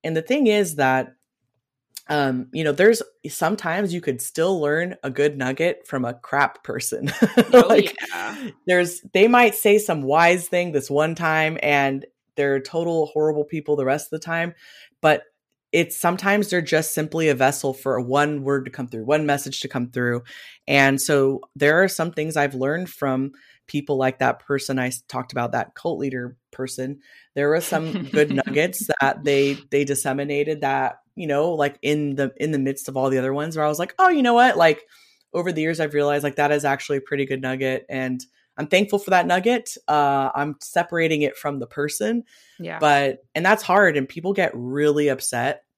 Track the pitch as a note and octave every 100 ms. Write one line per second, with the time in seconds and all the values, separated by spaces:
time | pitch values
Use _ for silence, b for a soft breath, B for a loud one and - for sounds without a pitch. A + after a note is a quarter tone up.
0 | D#3+ D#3+ D#3+ C#4 B3 G#3 F#3 D3 C3+ C3
1 | - _ _ _ _ _ _ _ _ -
2 | - D3+ C#3 B2+ B2 D#3 D#3 C#3+ G3+ A3
3 | - _ E3 - E3 G#3 E3+ F3 G3+ F3
4 | D3 B2 - - E3+ F#3+ D3 D3+ F3+ -
5 | C3+ C3 D3 C#3 B2+ C3 E3 - - C#3
6 | A#2+ A#2+ - C#3 C#3 - - - - -
7 | C#3+ - A3 - A#3 B3+ - - - -
8 | - E3+ G#3 C#4+ B3 - - F3+ F3 -
9 | - F#3+ A3+ B3 A#3+ G3+ G#3+ G#3 G#3 D#3+
10 | C3+ D3+ E3+ F3+ E3+ F3 F3 D3 - C#3+
11 | D#3 E3 E3 D#3+ D#3 D#3+ - C#3+ C#3 C3+
12 | - _ _ - C#3+ C#3 C3+ E3 E3+ E3
13 | D3+ D3+ D#3 D3+ D3 E3 D3 D3 C3 D3
14 | - D#3 E3 E3 E3+ E3+ B B B _
15 | D#3 D3+ - _ _ _ _ E3 E3 -
16 | F3 F3+ F#3+ G#3 G3+ F3+ D#3+ D#3 D#3+ -
17 | D#3 E3 D#3+ C3 C3 C#3 C#3 C3 C3+ B2
18 | A#2+ C#3 D3 D3 C3+ C#3 C3 - B2 A2+
19 | A2 D3+ D3+ C#3 - - B2+ C3 B2 B2
20 | B2 A#2+ A#2+ B B B - C#3 C#3 C3+
21 | - C#3+ C3+ C3+ - - C#3+ D#3+ F#3+ -
22 | E3+ E3 D#3 D3+ C#3+ C3+ C3+ D#3+ F3+ -
23 | C#3 C3 C3+ b b b _ D3 C#3 C3+
24 | C3 C3 C3 B2 - C#3 - C3 B2+ B2+
25 | _ B2+ B2 A#2+ A#2+ A#2+ - - E3+ F3
26 | C#3 C3 B2 B2+ _ - C3 - C3 C#3+
27 | b b b - C#3+ D#3+ E3 D#3+ D#3+ F3+
28 | C#3 D3+ D3 C3+ - C#3+ F3 - - -
29 | C#3 - C#3+ C#3 C#3 C#3 - C#3+ C#3 C#3
30 | C#3 C3+ C#3+ C#3+ D3 D3+ C#3 C3+ C3 -
31 | _ - E3 C#3 E3 D#3+ C#3+ C#3+ C#3+ D3+
32 | D3 C#3 C#3 - D#3 D3 C3+ C#3 - C3+
33 | C3 C3 C3 C#3 D#3 D#3 D3+ D3+ F3+ -
34 | F#4 D#4+ B3 A#3+ B3 - E3 D3+ - b
35 | b b _ E3+ F3+ D#3+ D#3 D#3+ D#3 D3
36 | D3 C#3+ C#3+ C#3 D3 D3 C#3+ C#3 - C#3
37 | C3+ C#3+ C3+ C3+ C3 C3 C3 C3 - C3
38 | C3 B2+ - _ _ - D3 F#3 G3+ G3+
39 | G3+ F#3 E3+ F3+ G3+ A#3+ - - - D3+
40 | C#3+ C#3 C3+ - D3 D3 - F3 E3+ E3+
41 | E3 D#3 D3 - D3+ C#3 A#2 - D3 -
42 | G#3+ A#3 A#3 b b b E3 D#3+ D3+ C#3+
43 | C#3 C3+ _ - F3+ G#3+ - F#3+ F#3+ D3
44 | C3+ - E3+ G3 F3 A#2+ B2 C#3 D3+ D3
45 | D3 C3+ - A#2+ B2+ D3+ _